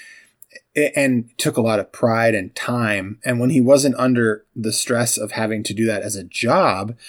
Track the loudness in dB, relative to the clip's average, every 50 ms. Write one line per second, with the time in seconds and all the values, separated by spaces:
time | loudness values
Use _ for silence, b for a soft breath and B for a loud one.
0 | B B B B B B B _ -20 -20 -20 -20 -20 _ -2 0 0 0 0 0
1 | 0 2 2 0 -2 -4 _ -6 -4 -2 0 0 0 0 0 0 -2 -4 -4 -2
2 | 0 0 2 2 2 2 2 0 -2 -6 -10 -8 -6 -4 -2 -2 0 0 -2 -2
3 | -4 -6 -10 -8 -4 -2 -2 0 2 2 4 4 6 6 6 6 6 4 0 2
4 | 2 2 2 2 2 2 0 -2 -6 _ -12 -8 -6 -4 -4 -4 -2 -2 0 0
5 | 0 0 -2 -4 -4 -6 -6 -4 -4 -2 -2 -4 -4 -4 -2 -2 0 0 0 -2
6 | -4 -6 -8 -10 -10 -10 -8 -4 0 2 2 4 2 2 0 -2 -4 -8 -10 B
7 | B